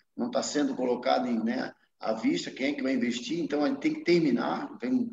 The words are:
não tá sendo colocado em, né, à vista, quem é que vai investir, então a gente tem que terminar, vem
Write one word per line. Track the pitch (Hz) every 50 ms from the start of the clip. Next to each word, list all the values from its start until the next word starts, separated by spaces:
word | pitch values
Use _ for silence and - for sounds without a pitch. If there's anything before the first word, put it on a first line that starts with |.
| _ _ -
não | - 117 120
tá | 123 131
sendo | 113 - - 147 147 131 120
colocado | 127 127 123 120 117 120 131 135 135 127 123
em, | 120 110 110
né, | 113 123 131 127 - - _ _ _ _ _
à | - - 110
vista, | 110 113 131 165 175 - -
quem | - - 123 143
é | 147
que | 139
vai | 127 131 135
investir, | 120 117 120 113 - - - 156 170
então | 160 131 147 147 147
a | 139
gente | 123 -
tem | - 156 156
que | - -
terminar, | - 175 175 160 143 120 - 135 147 - - - - - -
vem | - 127 127 127 117 113